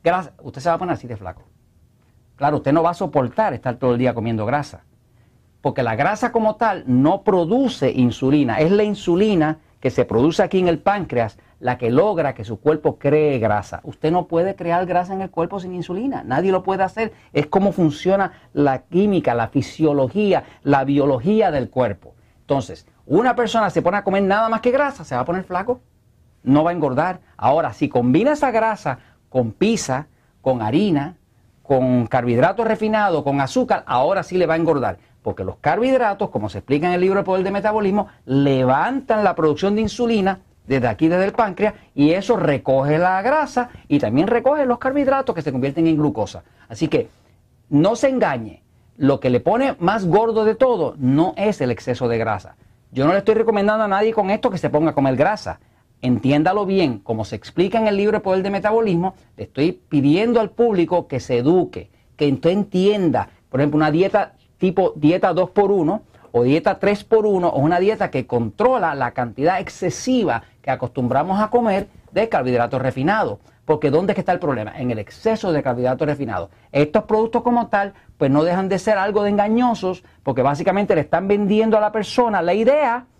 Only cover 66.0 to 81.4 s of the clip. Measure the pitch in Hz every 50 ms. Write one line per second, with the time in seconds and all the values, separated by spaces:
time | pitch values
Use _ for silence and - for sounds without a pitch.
66 | - _ _ - - - - 120 120 127 143 160 - 214 190 - - 196 208 202
67 | - _ 220 220 208 214 196 185 175 170 - 139 135 160 175 175 185 202 220 208
68 | 202 156 - 135 117 - 120 120 117 107 - - 214 254 262 233 185 160 147 139
69 | 127 120 - - 123 117 104 - 139 170 190 180 196 - - - 190 175 - -
70 | - 254 262 247 208 151 117 113 - _ _ _ _ - 131 120 127 117 _ 139
71 | 123 120 123 135 151 185 190 202 214 214 - 240 233 220 190 196 - - _ -
72 | _ - - 175 220 226 226 165 127 127 123 117 120 117 135 127 123 131 123 131
73 | 131 170 208 220 190 123 101 - _ - _ _ _ - 156 151 - 143 135 160
74 | 190 190 196 196 - - 180 175 180 151 135 110 107 104 - 156 127 123 117 107
75 | 101 - - - - 220 220 220 - 190 160 143 127 131 120 123 123 127 131 127
76 | 156 143 147 135 139 113 104 90 85 - _ _ _ _ - 139 151 147 - 214
77 | 208 - 214 220 226 226 226 240 233 254 240 240 233 - - 202 202 202 - -
78 | _ - _ _ 147 135 135 147 156 175 175 190 190 190 196 180 - 220 214 196
79 | 190 208 196 214 208 202 202 202 202 214 220 240 247 247 226 - 185 185 185 -
80 | _ - _ _ _ 143 123 131 123 139 143 143 170 196 180 202 202 - 202 160
81 | 143 - - 165 190 196 208 202